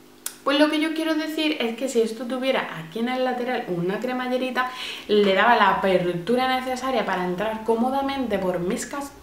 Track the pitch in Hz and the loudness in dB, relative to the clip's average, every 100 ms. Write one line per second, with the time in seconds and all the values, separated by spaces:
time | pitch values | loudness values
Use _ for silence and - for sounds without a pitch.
0 | - - - - - 285 302 311 320 311 | -20 -16 -14 -6 0 4 4 4 -2 -2
1 | 320 311 311 311 311 - 233 226 262 233 | -2 -2 -2 -2 -2 0 -2 -4 -2 2
2 | 226 240 247 254 262 233 - 160 160 220 | 0 -2 -6 -2 0 0 -2 -8 -10 -4
3 | 233 254 254 247 240 285 - 175 175 208 | -2 0 0 -2 -2 -4 -2 -2 -2 -2
4 | 247 254 254 254 254 247 254 - - - | -2 -4 -2 -2 -2 -2 -2 -6 -10 -10
5 | - 208 202 190 220 226 202 - 196 180 | 0 4 6 6 6 6 6 4 4 2
6 | 175 170 170 247 262 262 254 247 262 247 | 2 -2 0 0 2 0 -2 -4 -2 0
7 | 196 185 180 180 214 214 226 226 254 269 | 0 -2 -2 -2 -4 -2 0 2 2 0
8 | 277 277 240 202 185 175 175 233 - 285 | -2 -2 -2 -2 0 -2 -2 -4 -6 -8
9 | 277 - | -10 -12